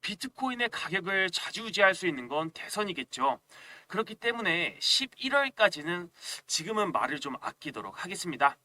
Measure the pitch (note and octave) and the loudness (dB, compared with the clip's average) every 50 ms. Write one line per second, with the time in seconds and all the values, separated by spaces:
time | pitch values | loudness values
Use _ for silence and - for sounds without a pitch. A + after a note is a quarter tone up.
0 | - - G#3 - - C4 _ - B3+ C4 B3+ A#3+ A#3+ A#3 - - - - D#3+ F#3+ | -6 -6 -6 -6 -8 -12 _ -4 -4 -2 0 0 -2 -2 -2 -4 -6 -2 -2 -2
1 | F3+ F3+ F#3+ F#3+ F#3+ F#3 F3 - - - - G3+ A3+ A3 - G3+ G3+ F#3+ F#3+ F3+ | 0 2 2 2 2 2 0 -2 -6 -6 -8 -8 -8 -4 4 6 6 6 6 6
2 | - F3+ D#3 C3 B2 A#2+ C#3+ D3+ D#3+ E3 - - - - - G3+ G#3+ G3+ F3 C#3 | 0 -2 -2 -2 -6 -4 -2 -2 -2 -2 -6 -10 -12 -8 -4 -2 -2 -2 -2 -6
3 | C3 _ - - B2+ C#3 B2 - _ _ - - - - - - - _ - F#3+ | -6 _ -4 2 2 2 2 0 _ _ -20 -20 -20 -20 -20 -20 -18 _ -4 -4
4 | A3 - A3 - - A#3 A#3 A#3 A3+ F#3 E3 E3+ E3+ - - - - - - - | -2 -4 -6 -4 -2 -2 -2 0 2 2 2 2 2 -2 -4 -2 0 2 2 2
5 | C4 B3+ - - - C4 C4 C#4+ C#4 C4 - - A3 G3 - D3+ D3 D#3+ F3 F3+ | 2 -2 -6 -6 -4 2 4 4 4 2 4 4 4 4 4 2 -4 -2 -2 -2
6 | F3+ F3 _ - - - - - - _ - - D#3+ F3+ A3 G#3+ G#3 F#3 C3+ A2 | -4 -8 _ -14 -10 -10 -10 -10 -6 _ -4 -4 -2 0 0 2 2 2 2 2
7 | A2 B2+ C#3+ D3 C3 C#3+ C3 - - - - _ - D3+ C3+ A2 G2 G2 F#2+ - | 2 2 -2 -4 -6 -6 -8 -6 -6 -8 -10 _ -10 -10 -8 -8 -10 -10 -10 -10
8 | - F3 F#3+ F#3 - F3 D3 B2 C#3 C#3+ - _ | -8 -8 -6 -6 -6 -6 0 4 4 2 2 _